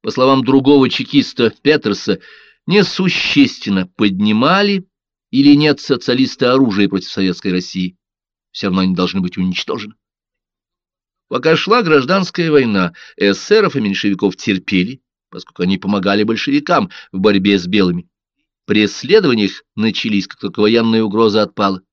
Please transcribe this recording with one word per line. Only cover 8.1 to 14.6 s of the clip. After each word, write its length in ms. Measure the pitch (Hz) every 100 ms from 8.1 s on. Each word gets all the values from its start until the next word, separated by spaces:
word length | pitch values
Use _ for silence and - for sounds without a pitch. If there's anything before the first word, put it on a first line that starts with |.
| _ _ _ _
все 180 | - 101
равно 140 | 95
они 120 | 92
должны 260 | 92 92 92
быть 160 | 90 90
уничтожены. 580 | 92 90 - 113 107 - _ _ _ _ _ _ _ _ _ _ _ _ _
Пока 280 | 127 156 160
шла 260 | - 240
гражданская 680 | 185 151 131 190 180 - 165
война, 400 | 147 123 98 90 - - -
эсеров 580 | 101 95 - 214 202
и 60 | 139
меньшевиков 560 | 107 98 107 95 101 90
терпели, 640 | - 95